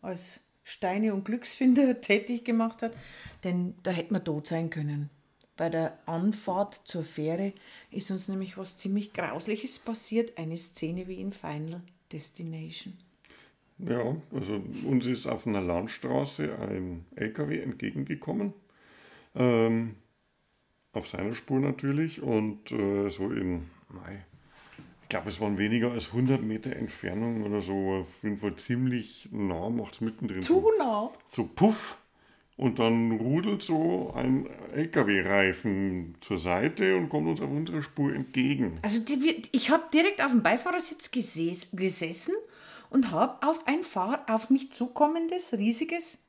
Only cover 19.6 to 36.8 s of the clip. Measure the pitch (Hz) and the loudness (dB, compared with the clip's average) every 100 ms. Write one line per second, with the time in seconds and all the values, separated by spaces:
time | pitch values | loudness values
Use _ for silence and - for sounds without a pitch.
19.6 | 113 113 113 104 _ _ _ _ _ _ | 4 4 0 -8 _ _ _ _ _ _
20.6 | _ _ _ - - - 95 117 - 131 | _ _ _ -8 -6 -4 -4 -4 -2 2
21.6 | 139 - 139 143 160 160 131 113 107 104 | 2 0 0 0 0 -2 0 2 2 -4
22.6 | - 120 98 101 101 92 95 - 92 87 | -6 0 2 2 0 0 -2 0 0 -2
23.6 | 80 - _ 95 90 98 90 - _ - | -6 -16 _ -16 -12 -14 -16 -20 _ -20
24.6 | - - - - - 92 87 87 107 98 | -20 -20 -20 -20 -6 -6 -4 -4 -2 2
25.6 | 104 117 120 120 - 117 127 135 110 110 | 2 4 2 0 -4 0 2 2 2 -4
26.6 | 131 - 110 - - 92 117 117 104 104 | -4 -6 -8 -6 -6 -2 -2 -2 0 -2
27.6 | 90 98 95 95 90 - 110 101 104 98 | 0 -2 0 -2 -4 -6 -4 -2 -4 -4
28.6 | - 123 127 123 107 - - 107 98 85 | -4 0 0 0 -6 -14 -10 -4 -2 -2
29.6 | 95 117 107 - 113 110 107 92 - 370 | -2 -2 -4 -4 -4 -4 -6 -2 4 6
30.6 | 415 440 269 208 233 - - - - - | 6 4 4 0 -2 -8 -12 -4 -4 6
31.6 | 208 214 - - _ _ _ _ _ - | 6 6 -4 -14 _ _ _ _ _ 0
32.6 | 135 - 113 117 117 110 117 151 202 202 | 0 4 4 4 4 2 2 2 2 -2
33.6 | - 160 165 180 - 127 127 131 - - | 0 2 2 0 -2 -2 2 2 0 -10
34.6 | - 135 165 156 104 98 92 98 95 90 | -8 -4 0 2 4 4 4 6 6 4
35.6 | 113 95 98 92 85 90 - 95 87 90 | 0 2 0 -2 -6 -10 -4 -2 2 2
36.6 | 139 160 | 2 4